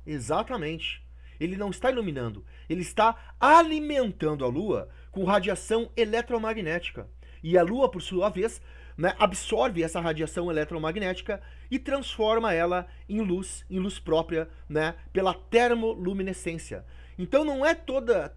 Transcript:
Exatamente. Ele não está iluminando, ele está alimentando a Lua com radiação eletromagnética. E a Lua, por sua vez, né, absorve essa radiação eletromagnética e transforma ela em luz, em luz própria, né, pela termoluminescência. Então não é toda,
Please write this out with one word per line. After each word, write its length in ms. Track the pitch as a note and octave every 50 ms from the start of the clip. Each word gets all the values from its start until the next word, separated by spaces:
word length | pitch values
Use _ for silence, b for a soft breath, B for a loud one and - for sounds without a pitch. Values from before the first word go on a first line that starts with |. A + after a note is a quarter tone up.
| -
Exatamente. 1000 | D#3 D3+ C#3 A#2 C3+ D3+ F#3+ A3+ A3+ B3+ A3 D3+ D3+ E3 D#3+ - - - - - - b b b b b b
Ele 160 | D#3 F3 F#3+
não 140 | F#3+ G#3 G3
está 180 | F#3 - - C4
iluminando, 560 | C4 A#3+ G#3+ F3 D3 C3 A#2+ A2+ G#2 G2+ - b b b b b
ele 120 | E3 F3+
está 520 | E3+ - - - G#3+ A3+ A3+ - - - - -
alimentando 1080 | A#3+ C#4 D#4 E4+ E4 D#4+ D#4 D#4 D4+ D4 D4 C4+ B3+ G#3 F3+ - D#3 D#3 D3+ C#3 C3
a 20 |
Lua 420 | B2 A#2+ D#3 G#3 G#3 C#3+ G2+ - B B B B B
com 120 | - F#3+ G3
radiação 640 | F3+ G3+ G#3+ F3+ G#3 F#3 - - - A3+ A#3 A#3 - -
eletromagnética. 1120 | A#3 A3+ G#3 G#3+ A#3 A#3 - A#3+ A3+ A3 A3 A3 A3 F3+ D#3 E3 E3+ - - - A#2+ G2+ - - b b b b b b
E 140 | D#3+ F3
a 60 | F3+ E3+
Lua, 260 | F3 A3+ C4 C4+ -
por 120 | - F3+
sua 280 | - - F#3+ F3+ F#3+ G#3+
vez, 320 | - F3+ G#3 A3+ - - B B B B B B B
né, 200 | - D#3+ F#3+ -
absorve 640 | - G#3+ G3 F#3+ - - - A3 A3+ B3 B3 F#3+ E3+
essa 180 | D#3+ D#3+ - F3+
radiação 520 | E3+ E3 D#3 D#3 D#3+ D#3 - F3+ F3 F3
eletromagnética 920 | D#3+ D3+ D3+ D3+ E3+ D#3+ D#3 D#3 F3 G#3+ G3+ F#3 F#3 - - - G3+ G3 B B B B B B
e 80 | B3 B3+
transforma 760 | - C#4+ C4+ C#4 - - - - G#3+ G#3+ A3+ A#3 A3+ G#3+ E3+
ela 340 | E3 E3+ F3 F3+ F3+ F3 B B B B -
em 120 | G3+ A3
luz, 440 | A3 F#3 F3 F#3+ F#3+ - - - - -
em 100 | F#3 F#3+
luz 180 | F#3 G3+ -
própria, 500 | - - D#3 D#3 D#3+ D#3+ - E3+ D#3+ D#3+ D#3+ b b b -
né, 240 | D3 D3+ D#3 E3 E3 B B B
pela 220 | - F#3+ F#3+ F#3 E3+
termoluminescência. 1500 | - - - - A3+ B3 A#3+ A#3+ A#3 A3+ A3+ A3 F#3+ F3+ F3+ G3 G3 F#3+ F#3+ F#3 - - E3+ E3 D#3+ - - G#2+ F#2 - b b b b b b
Então 260 | - F3+ E3+ - C#4+ D#4
não 220 | D4+ C#4 C4 C#4
é 80 | D#4+ E4+
toda, 560 | E4 - - B3+ C4+ A#3 A#3 A3+ F3+ C#3+ D3 -